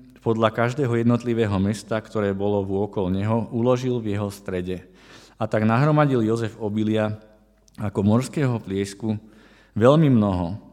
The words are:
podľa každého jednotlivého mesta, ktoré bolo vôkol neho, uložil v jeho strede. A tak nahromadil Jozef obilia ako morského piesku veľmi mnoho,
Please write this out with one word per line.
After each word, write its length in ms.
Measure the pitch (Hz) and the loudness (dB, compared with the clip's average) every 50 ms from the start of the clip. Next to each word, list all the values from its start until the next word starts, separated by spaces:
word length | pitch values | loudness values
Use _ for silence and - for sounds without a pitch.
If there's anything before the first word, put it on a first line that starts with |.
| - - - - _ | -20 -20 -20 -8 _
podľa 240 | 117 113 110 113 110 | -2 0 2 2 0
každého 480 | 107 - 117 120 127 139 147 123 117 117 | 2 2 -2 -2 0 -2 -2 0 0 2
jednotlivého 640 | 117 117 120 120 120 123 117 113 117 104 101 95 | 2 2 2 2 0 -2 0 0 0 0 2 0
mesta, 400 | 95 98 110 104 - - 113 110 | 0 0 -2 -4 -6 -6 -6 -6
ktoré 320 | 110 - - 110 104 101 98 | -6 -4 -4 -2 -2 -2 -2
bolo 320 | 95 98 104 104 101 98 | -2 -2 0 0 0 -2
vôkol 480 | 98 95 98 101 104 101 - 98 90 92 | -2 -2 -2 -4 -4 -4 -4 -2 -2 -2
neho, 320 | 95 98 107 110 113 110 - - | -2 -2 0 -2 -2 -2 -4 -4
uložil 480 | 117 113 123 127 120 127 131 123 123 | -2 2 2 2 2 0 -2 -4 -4
v 160 | 110 107 101 101 | -4 -4 -4 -4
jeho 160 | 104 101 98 | -4 -6 -8
strede. 560 | - - - 95 90 90 92 92 90 - - - - - - - - - - - _ | -10 -10 -6 -6 -6 -4 -4 -6 -8 -10 -16 -20 -20 -20 -20 -20 -20 -20 -20 -10 _
A 80 | 117 | -6
tak 160 | 110 - 110 | -2 -2 0
nahromadil 640 | 107 110 113 117 139 151 151 151 151 143 135 123 113 | 2 2 2 2 2 2 4 2 2 2 2 0 2
Jozef 320 | 107 113 117 117 107 104 - | 0 0 -2 -2 -6 -8 -6
obilia 640 | 113 104 101 110 110 107 110 110 107 107 107 107 - - - _ _ _ _ _ _ _ _ - | -8 -4 -2 -2 0 0 0 0 0 -2 -4 -8 -12 -20 -20 _ _ _ _ _ _ _ _ -8
ako 240 | - 104 - - | -8 -6 -2 0
morského 560 | 98 104 104 117 127 120 - 170 147 131 120 110 | 2 4 4 2 2 0 -4 -2 -2 -2 -2 -4
piesku 560 | 104 90 95 98 101 98 - - - 110 110 104 - - - - - - - _ _ _ _ 101 | -4 -4 -4 -4 -4 -4 -6 -8 -6 -6 -6 -6 -8 -14 -20 -20 -20 -20 -20 _ _ _ _ 4
veľmi 320 | 104 123 143 156 165 143 | 6 6 6 6 6 6
mnoho, 480 | 131 117 104 101 95 90 90 82 95 110 - - | 4 4 4 4 2 0 -2 -4 -6 -10 -12 -18